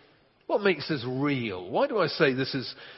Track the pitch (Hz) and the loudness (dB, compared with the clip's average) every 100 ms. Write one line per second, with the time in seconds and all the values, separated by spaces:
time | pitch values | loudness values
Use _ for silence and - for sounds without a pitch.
0 | - _ _ _ - 269 202 156 139 151 | -20 _ _ _ -2 2 2 2 0 -4
1 | 120 131 143 135 113 90 90 156 285 220 | -2 -2 0 0 -2 -4 -4 0 0 2
2 | 160 - 147 131 131 135 113 - - | 0 4 2 4 0 -4 -6 -12 -18